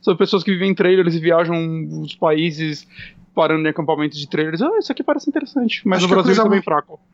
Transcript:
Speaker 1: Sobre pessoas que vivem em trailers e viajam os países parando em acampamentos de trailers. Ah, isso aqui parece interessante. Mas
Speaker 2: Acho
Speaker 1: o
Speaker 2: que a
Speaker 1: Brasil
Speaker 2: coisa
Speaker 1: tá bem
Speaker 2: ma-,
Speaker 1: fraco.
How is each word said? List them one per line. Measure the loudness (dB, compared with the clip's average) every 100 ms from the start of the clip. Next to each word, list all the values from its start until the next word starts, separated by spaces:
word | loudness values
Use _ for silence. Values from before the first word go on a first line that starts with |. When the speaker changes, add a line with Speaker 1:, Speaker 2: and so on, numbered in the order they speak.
Speaker 1:
Sobre | 0 0
pessoas | 2 0
que | 0
vivem | 0 0
em |
trailers | 2 4 4 4
e | 2
viajam | 2 2 2 0 -2 -6 -6 -8
os | -10 -2
países | 0 2 0 -2 -6 -6 -12 -20 -20 -20 -10
parando | 0 2 2 0
em |
acampamentos | -2 -2 -2 -2 -6
de | -8
trailers. | -4 -4 -2
Ah, | -2 -2
isso | -4
aqui | -6
parece | -4 -4 -2
interessante. | -4 -4 -4 -2 -2
Mas | -2 0
Speaker 2:
Acho | 2
Speaker 1:
o |
Speaker 2:
que |
a | 2
Speaker 1:
Brasil | 4
Speaker 2:
coisa | 4
Speaker 1:
tá | 4
bem | 2
Speaker 2:
ma-, |
Speaker 1:
fraco. | 0 -2 -4 -16 _